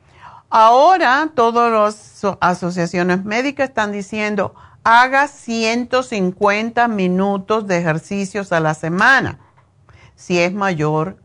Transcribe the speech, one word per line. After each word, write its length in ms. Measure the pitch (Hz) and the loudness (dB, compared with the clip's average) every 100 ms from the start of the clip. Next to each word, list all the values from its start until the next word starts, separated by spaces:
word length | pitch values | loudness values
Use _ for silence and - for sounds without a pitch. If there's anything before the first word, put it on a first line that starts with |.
| _ _ - - _ | _ _ -20 -20 _
Ahora, 800 | 254 220 240 311 370 302 262 311 - | 4 6 6 6 4 2 2 0 0
todas 360 | 233 233 233 | 0 2 2
las 240 | 220 208 214 | 2 0 -2
so-, 420 | - - 208 185 | -18 -6 -6 0
asociaciones 840 | 170 180 175 180 170 180 180 180 | 0 0 -4 -4 -4 -2 0 -2
médicas 460 | 196 220 269 277 262 | -2 -4 -4 -2 -4
están 220 | 247 208 | -2 -4
diciendo, 640 | 202 196 214 214 208 185 - - _ | -6 -8 -6 -4 -2 -4 -8 -20 _
haga 440 | - 233 254 269 285 | 2 4 4 2 -2
ciento 760 | - - 226 220 233 247 254 | -6 -8 -4 -2 -2 -2 -4
cincuenta 840 | 254 220 185 185 208 208 226 226 240 | -2 -2 -4 0 0 0 -2 -2 -2
minutos 800 | 208 185 180 196 196 190 220 202 | 0 0 0 0 -2 -2 -4 -2
de 100 | 175 | -2
ejercicios 760 | 175 156 - 202 196 208 196 | 0 -4 -4 -6 -6 -8 -4
a 80 | 170 | -2
la 140 | 156 | 0
semana, 640 | 156 160 175 226 262 175 - _ _ _ _ _ - - _ | -2 -4 0 2 2 0 -8 _ _ _ _ _ -20 -20 _
si 240 | - 175 | -4 0
es 140 | 170 | 0
mayor 640 | 196 196 170 151 156 170 196 | -2 -4 -2 -2 -2 -4 -8